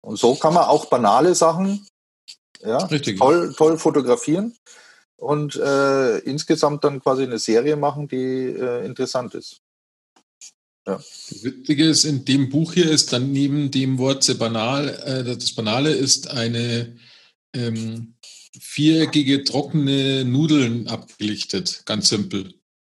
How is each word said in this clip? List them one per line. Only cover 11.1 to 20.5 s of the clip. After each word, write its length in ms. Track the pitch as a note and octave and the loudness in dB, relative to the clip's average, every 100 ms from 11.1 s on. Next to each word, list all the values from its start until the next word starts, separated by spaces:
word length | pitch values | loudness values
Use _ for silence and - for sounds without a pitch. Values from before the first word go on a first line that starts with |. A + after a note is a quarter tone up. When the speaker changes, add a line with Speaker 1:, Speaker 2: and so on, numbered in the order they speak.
| - - - | -20 -18 -10
Speaker 2:
Witzige 400 | A#2 - - C#3+ D#3+ | -10 -10 -4 2 4
ist, 160 | D3+ | 4
in 200 | D#3+ C#3 | 2 -2
dem 240 | - C3+ C3+ | 0 0 2
Buch 240 | C#3 E3 | 0 0
hier 180 | - E3 | 2 2
ist 220 | D#3 - | 2 2
dann 180 | B2 C3+ | -2 -2
neben 380 | C#3 C#3 C#3+ C#3+ | 0 0 0 -2
dem 280 | C3 C3 C3 | 0 0 0
Wort 260 | C3 C3+ | 0 0
sehr 120 | - B2+ | 0 0
banal, 520 | A2+ A2+ A2+ C#3 C#3+ - | -2 -2 -2 -2 -4 -6
äh, 200 | - C3 | -8 -6
das 280 | B2 A#2+ - | -6 -6 -8
Banale 400 | - A2 A2+ D3 | -6 -4 0 0
ist 360 | C#3+ C3+ - - | 0 0 0 -2
eine, 680 | C3 A#2 A#2 A#2+ A#2 A#2 - - - _ _ _ | -4 -2 -2 -2 -4 -6 -14 -20 -20 _ _ _
ähm, 600 | C3+ A#2 A2+ A2 A2+ A2+ _ - - - - | -6 -4 -4 -6 -10 -14 _ -20 -20 -20 -20
viereckige, 840 | - - D3+ D#3+ D#3 D3+ C3+ C#3 | -14 0 2 4 2 0 2 0
trockene 800 | - C3+ C#3+ D#3+ C#3 C#3 C3+ C3+ | 0 -4 -2 0 0 0 0 0
Nudeln 640 | B2+ B2+ D#3+ | 0 0 4